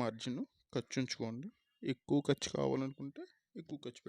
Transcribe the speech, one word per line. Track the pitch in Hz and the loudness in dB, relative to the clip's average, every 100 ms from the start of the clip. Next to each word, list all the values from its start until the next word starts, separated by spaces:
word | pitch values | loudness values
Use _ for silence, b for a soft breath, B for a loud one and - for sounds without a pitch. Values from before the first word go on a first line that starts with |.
మార్జిన్ | 120 113 127 131 269 _ - - | 4 2 -2 -2 -4 _ -4 -4
ఖర్చు | - - | 0 0
ఉంచుకోండి. | 131 - 113 117 180 - _ - - | 0 0 -4 -4 -8 -12 _ -8 -4
ఎక్కువ | 131 - 143 143 | -2 2 4 6
ఖర్చు | 139 - 139 | 2 2 2
కావాలనుకుంటే | 135 131 135 139 139 143 370 _ _ 220 | 2 2 0 -4 -8 -8 -14 _ _ -14
ఎక్కువ | 165 - - | -10 -8 -8
ఖర్చు | - | -12